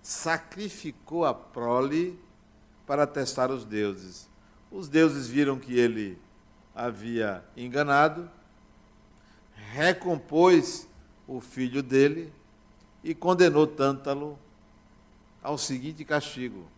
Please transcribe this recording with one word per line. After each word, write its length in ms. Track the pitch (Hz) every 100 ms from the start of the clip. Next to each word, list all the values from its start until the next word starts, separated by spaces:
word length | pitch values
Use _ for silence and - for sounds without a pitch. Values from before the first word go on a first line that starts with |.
Sacrificou 1200 | - - 165 160 - 185 208 - 160 127 - 170
a 100 | 151
prole 840 | - - 127 117 123 135 156 180 175 _ _ _ _ _ _ -
para 200 | 143 147
testar 440 | 147 127 - 127
os 140 | 131
deuses. 640 | 107 107 104 92 92 90 - _ _ _ _
Os 180 | 190 160
deuses 380 | 151 160 139 120
viram 320 | 131 139 131
que 200 | 123 123
ele 400 | 120 107 101 87 _ _ _ _ _
havia 720 | - 120 104 113 117 107 92 - 120
enganado, 760 | 123 135 147 143 151 156 170 - _ _ _ _ _ _ _ _ _ _ _
recompôs 1300 | 101 104 123 165 175 180 160 - 156 180 170 131 - - - - _ -
o 140 | 127
filho 420 | - 131 127 131
dele 500 | 131 135 143 160 160 - _ _ _ _ _ _
e 100 | 165
condenou 520 | 160 175 180 175 147 156
Tântalo 720 | 151 139 139 143 139 147 143 _ _ _ _ _ _ _ _ _ _
ao 160 | - 143
seguinte 460 | - 127 143 156
castigo 640 | 151 151 - 127 123 101 82